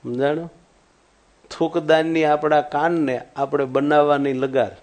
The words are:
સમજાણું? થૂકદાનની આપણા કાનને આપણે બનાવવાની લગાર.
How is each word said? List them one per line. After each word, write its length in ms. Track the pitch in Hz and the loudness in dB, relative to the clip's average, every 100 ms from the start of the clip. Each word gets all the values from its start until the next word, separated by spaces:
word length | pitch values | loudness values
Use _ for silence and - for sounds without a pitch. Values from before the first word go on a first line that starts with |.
સમજાણું? 460 | 123 120 139 156 170 - _ _ _ _ _ _ _ _ _ | -8 -2 -2 -2 -8 -16 _ _ _ _ _ _ _ _ _
થૂકદાનની 720 | - 165 170 151 160 160 160 151 | -6 -2 -2 2 2 2 0 2
આપણા 360 | 151 156 151 | 2 2 2
કાનને 540 | 147 143 165 170 139 123 - - | 0 -2 0 0 -2 -4 -8 -8
આપણે 300 | 139 143 135 | -4 -2 -2
બનાવવાની 680 | 131 143 151 147 143 139 | -2 2 4 4 2 0
લગાર. 400 | 131 135 131 101 92 | -2 -2 0 -2 -6